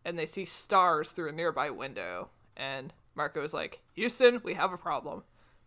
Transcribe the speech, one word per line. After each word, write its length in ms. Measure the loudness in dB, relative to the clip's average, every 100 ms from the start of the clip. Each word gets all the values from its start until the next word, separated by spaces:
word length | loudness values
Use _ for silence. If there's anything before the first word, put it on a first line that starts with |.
and 140 | -8 -4
they 80 | -4
see 200 | -6 -6
stars 680 | -8 2 6 6 4 0
through 180 | -6 -6
a 40 |
nearby 360 | -2 -2 0 -2
window. 600 | -4 -8 -6 -6 -6 -8 -14 _ -10
And 340 | -8 -8 -10 -16 _
Marco 300 | -6 -4 -4
is 100 | -4
like, 280 | -4 -6 -8 _
"Houston, 480 | -4 -2 6 8 8
we 120 | 0 0
have 180 | 0
a 40 | -2
problem." 460 | -4 -4 -4 -10 -12 _ -20 _